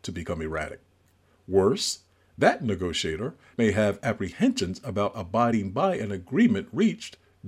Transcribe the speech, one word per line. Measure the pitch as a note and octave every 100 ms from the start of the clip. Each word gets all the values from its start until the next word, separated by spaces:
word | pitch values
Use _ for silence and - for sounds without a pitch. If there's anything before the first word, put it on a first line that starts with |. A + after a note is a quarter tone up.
to | -
become | F2 E2 E2
erratic. | D#2 D#2 D2+ - _ _ _ _ _ _ -
Worse, | F#2+ G2 G3 - - _ _ _ -
that | G3+ -
negotiator | B2 F2+ F2+ D#2+ E2+ D#2+ B2+ - _ -
may | A2
have | G2+ G#2 G2+
apprehensions | B2 G#2+ F#2+ - A#3+ - F3 F#3
about | B2 G2 G2+ A2
abiding | F2+ A#2 A#2+ A2+ F#2+
by | A2 F#3+ F3+
an | G#2
agreement | F#2+ - D3 A#3+ G2 -
reached | B2 G3+ - - - _ _